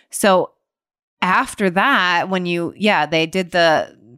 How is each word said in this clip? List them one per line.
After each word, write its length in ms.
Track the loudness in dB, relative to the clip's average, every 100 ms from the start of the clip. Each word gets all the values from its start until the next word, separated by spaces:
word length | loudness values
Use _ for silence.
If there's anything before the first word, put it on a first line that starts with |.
| _
So 420 | -2 2 2 0 _ _ _ _ _ _ -8
after 480 | -2 -2 -2 -2 -2
that, 580 | 0 0 2 0 0 -2
when 160 | -4 -4
you, 280 | -4 -6 -4
yeah, 300 | 0 0 0
they 200 | 0 -2
did 260 | -4 -2
the 440 | 2 4 2 -2 -10 -20